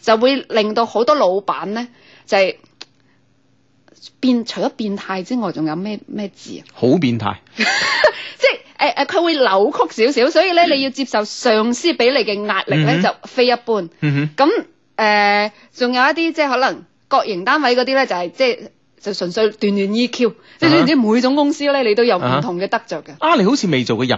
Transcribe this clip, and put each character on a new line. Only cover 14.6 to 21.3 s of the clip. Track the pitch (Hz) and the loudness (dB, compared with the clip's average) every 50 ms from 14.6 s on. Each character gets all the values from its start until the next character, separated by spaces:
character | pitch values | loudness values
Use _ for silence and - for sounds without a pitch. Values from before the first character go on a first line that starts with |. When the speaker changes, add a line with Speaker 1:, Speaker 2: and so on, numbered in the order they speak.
| - - _ _ _ _ _ - | -2 -6 _ _ _ _ _ -2
Speaker 1:
誒， | 220 214 208 208 208 202 202 208 208 214 - - - _ _ - | 0 2 2 2 2 2 2 2 0 -2 -6 -12 -20 _ _ -4
仲 | 247 247 247 | -2 -2 2
有 | 247 | 2
一 | 254 | 2
啲， | 285 311 320 330 330 320 | 2 2 0 -2 -2 0
即 | 320 | 0
係 | 302 277 | 0 0
可 | 254 247 | 2 0
能 | 262 240 175 127 175 _ _ _ _ _ | 0 0 -2 -4 -12 _ _ _ _ _
國 | - - - | 0 0 0
營 | - 208 175 185 | 0 -4 -4 -2
單 | 226 277 311 | 0 0 2
位 | 294 247 247 | 2 2 2
嗰 | 247 | 2
啲 | 254 | 0
咧， | 262 269 269 262 | 2 2 0 0
就 | 240 202 | 0 -2
係， | 175 180 175 | -4 -4 -8
即 | - - 262 | -2 0 0
係， | 247 226 - 202 - _ _ _ _ _ _ | 0 0 -2 -8 -20 _ _ _ _ _ _
就 | - 202 196 | -10 -8 -6
純 | - 190 175 | -6 -6 -6
粹 | 180 226 214 214 | -2 0 0 0
鍛 | 214 - - 208 | 0 0 -2 0
煉 | 202 202 196 196 208 | 0 0 0 0 0
E | 226 247 240 | 0 -2 -2
Q。 | 240 - 247 220 - _ _ - - - | 0 0 0 -2 -2 _ _ -20 -8 0
即 | - | 2
係 | 330 | 4
總 | 294 339 | 4 4
言 | 302 254 | 4 4
之， | 320 | 4
Speaker 2:
啊 | |
哈。 | 277 233 214 220 | 2 2 2 2
Speaker 1:
每 | 247 | 2
種 | 247 254 | 2 2